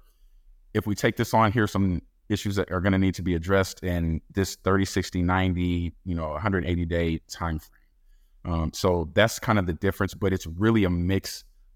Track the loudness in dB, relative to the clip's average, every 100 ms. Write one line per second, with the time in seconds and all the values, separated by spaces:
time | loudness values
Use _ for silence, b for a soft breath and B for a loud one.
0 | -14 _ -20 -20 -20 -20 _ -4 -4 -2
1 | 0 0 0 2 4 4 2 2 0 0
2 | -6 _ -6 -4 -2 -2 -2 0 2 2
3 | 2 0 -2 -2 2 2 2 -2 -4 -2
4 | 0 -2 -4 -2 -2 -2 2 2 2 0
5 | -2 -2 0 2 2 0 0 0 -2 -6
6 | -6 -4 -4 -4 -2 0 0 -2 0 0
7 | 0 -2 -6 -8 -6 -6 -10 _ _ _
8 | _ -20 _ _ -4 -2 -2 -2 0 0
9 | 0 2 2 0 0 0 0 0 -2 0
10 | -4 -2 -2 -2 -4 0 2 4 2 2
11 | 0 0 -2 -10 -18 _ _